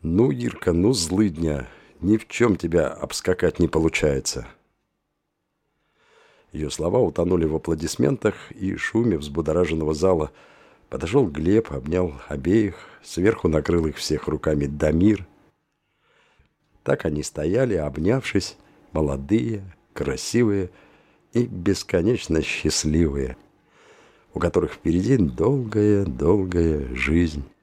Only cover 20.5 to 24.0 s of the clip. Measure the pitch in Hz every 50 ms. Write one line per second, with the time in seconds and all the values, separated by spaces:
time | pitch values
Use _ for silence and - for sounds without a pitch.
20.5 | 101 101 92 90 - - - _ _ _ _ _ _ _ _ _ _ 117 123 -
21.5 | - 92 85 98 95 - - - - 90 85 104 127 - - - 82 80 73 -
22.5 | - - - 76 - - - 78 76 80 85 78 69 71 67 64 65 - - _
23.5 | _ _ _ _ _ _ _ _ - _